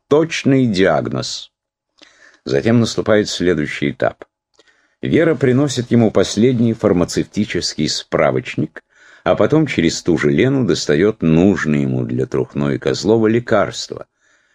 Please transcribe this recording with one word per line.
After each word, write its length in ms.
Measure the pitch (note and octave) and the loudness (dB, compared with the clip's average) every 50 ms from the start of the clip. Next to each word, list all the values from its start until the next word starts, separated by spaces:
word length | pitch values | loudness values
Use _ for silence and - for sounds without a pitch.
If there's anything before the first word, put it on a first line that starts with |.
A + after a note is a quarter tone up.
| _ - | _ 0
точный 580 | C#3+ D3+ E3 E3 - - - - C#3 C3+ B2+ | 0 2 2 0 -4 -2 0 2 2 2 2
диагноз. 840 | A#2 G2 F2+ F#2+ F2 D#2 C#2 C2 - B1 B1+ - - - - - - _ _ _ _ _ _ _ _ _ _ - - _ _ - - _ _ - | 2 2 2 2 2 2 0 -2 -4 -6 -6 -6 -8 -10 -12 -14 -18 _ _ _ _ _ _ _ _ _ _ -20 -20 _ _ -20 -20 _ _ -6
Затем 360 | - - C#2+ - A2+ A#2+ A#2+ | -4 -2 0 2 2 2 2
наступает 480 | A2+ G#2+ - - - - A2 G#2 G2+ - | 2 0 -2 -4 0 0 2 2 0 -2
следующий 640 | - - F2 F2+ F2 D#2 D2 - - - C#2+ C#2+ | -4 -2 0 0 0 0 -2 -6 -6 -4 -4 -4
этап. 340 | C2 - - A#1 - - - - _ _ _ _ _ _ _ _ _ _ _ _ _ _ | -4 -2 -4 -4 -4 -6 -12 -20 _ _ _ _ _ _ _ _ _ _ _ _ _ _
Вера 320 | - C2+ E2+ C#3 E3+ E3 D#3 | -4 0 0 2 2 2 0
приносит 560 | - C#3 B2+ B2 C3 D3 C#3+ - B2+ A#2+ - | 0 0 0 2 2 0 -2 -2 -4 -2 0
ему 200 | A#2 A#2+ A2+ G#2 | 2 2 2 2
последний 600 | - G#2 F#2 - - G2+ A2 C3 C3 A2 A#2 A2+ | 2 2 0 0 2 2 2 2 2 2 0 0
фармацевтический 1160 | A2 - - G#2 F#2+ F2 E2+ D#2+ - F2+ D2+ - - G2+ G#2 - - F2 D#2 - - - D#2 C#2 | 0 0 0 2 2 2 0 0 -2 -4 -4 -4 -4 -4 -4 -4 -4 -6 -6 -6 -4 -4 -4 -4
справочник, 920 | - - - _ - D#2 D#2 C#2 C2 B1+ B1+ - - - - - - - - _ _ _ _ - - - - | -4 -6 -6 _ 0 2 2 2 0 -2 -4 -6 -6 -6 -6 -6 -8 -14 -20 _ _ _ _ -20 -16 -4 -2
а 100 | F2 F2+ | 0 2
потом 320 | - G#2 - D3 D#3 D#3 | 2 2 2 2 2 0
через 360 | C3 - - E2 D#2+ - - | 0 0 0 0 0 0 -2
ту 140 | - F2 E2 | -2 -2 0
же 140 | C#2 D2 D2 | 0 0 0
Лену 360 | C#2+ D#2 A2+ C3 C#3 C3+ B2 | 2 2 2 2 2 0 0
достает 560 | F2+ D2+ - - - D2 D2+ F#2+ G#2+ - - | 0 -2 -2 0 0 0 2 2 0 0 0
нужные 600 | - D#2+ D#2+ D#2+ F2+ G2+ F#2 D2 - D2+ D2+ C#2+ | 0 2 4 4 4 4 2 0 0 -2 -2 0
ему 220 | C#2 C2 C2 B1+ B1 | -2 -2 -2 -4 -4
для 220 | A#1 B1 B1 C2 | -4 -4 -4 -4
Трухно 440 | C2 - C2+ B1 - - C#2+ C#2+ C#2+ | -2 -4 -4 -4 -4 -4 -4 -4 -2
и 80 | C2+ B1 | -4 -2
Козлова 480 | - C#2 C2 C2+ - F#2+ A2 A#2 A2 | -2 -4 -4 -2 0 2 2 2 2
лекарства. 800 | G#2+ A2+ B2 A#2+ - A2+ G2+ - - - - - - - - - _ _ _ _ _ _ _ _ _ | 2 0 0 0 0 0 0 0 -2 -6 -10 -12 -12 -12 -14 -16 _ _ _ _ _ _ _ _ _